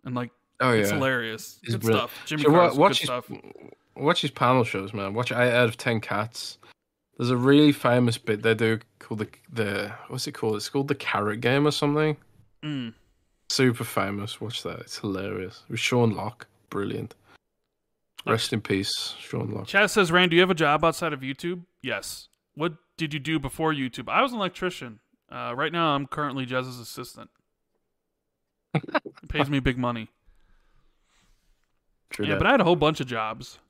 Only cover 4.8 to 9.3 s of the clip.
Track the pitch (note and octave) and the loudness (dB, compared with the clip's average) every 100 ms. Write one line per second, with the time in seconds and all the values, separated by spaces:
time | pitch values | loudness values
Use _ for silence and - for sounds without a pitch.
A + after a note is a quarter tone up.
4.8 | F#2+ A2 G2 G#2 A#2+ A#2 B2 A#2+ A#2+ - | -6 -6 -4 -4 -4 2 4 4 2 2
5.8 | C3 A2+ - G2+ A2+ - - - - _ | -2 -2 -2 -4 -4 -8 -14 -16 -20 _
6.8 | _ _ _ _ A#2+ B2+ B2+ C#3+ D3+ C#3+ | _ _ _ _ -2 2 6 8 8 6
7.8 | B2+ B2 B2 A2+ - G#2 A2+ A2 A2+ A2 | 4 4 4 0 -2 0 2 2 2 0
8.8 | - _ - A2 G#2 | -4 _ -10 -6 -6